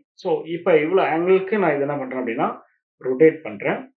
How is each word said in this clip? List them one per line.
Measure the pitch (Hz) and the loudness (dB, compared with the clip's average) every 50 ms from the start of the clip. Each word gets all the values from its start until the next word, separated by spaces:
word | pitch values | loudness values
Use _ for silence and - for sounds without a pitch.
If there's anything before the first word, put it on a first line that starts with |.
| _ _ _ - - | _ _ _ -8 -4
so | 185 160 147 151 156 170 | -4 -4 -4 -4 -6 -8
இப்ப | 165 170 190 170 151 151 | -4 2 2 4 4 4
இவ்வளவு | 160 185 196 156 139 151 | 2 2 2 2 2 0
ஆங்கிளுக்கு | 165 175 185 190 190 190 - 220 208 185 | 0 2 2 2 2 2 0 -2 0 0
நான் | 160 143 | 0 0
இதை | 139 139 | 0 -2
என்ன | 143 147 | -2 -4
பண்றேன் | 139 131 127 127 131 | -4 -6 -6 -6 -6
அப்படின்னா | 127 113 113 135 170 220 233 - - _ _ _ _ _ _ - - | -6 -4 -4 -2 -4 -4 -4 -8 -16 _ _ _ _ _ _ -8 -6
rotate | 127 131 131 160 160 160 - - | -4 2 4 6 4 4 2 -4
பண்றேன். | 110 104 101 117 147 202 226 - - _ | -14 -12 -6 -4 -4 -4 -4 -8 -14 _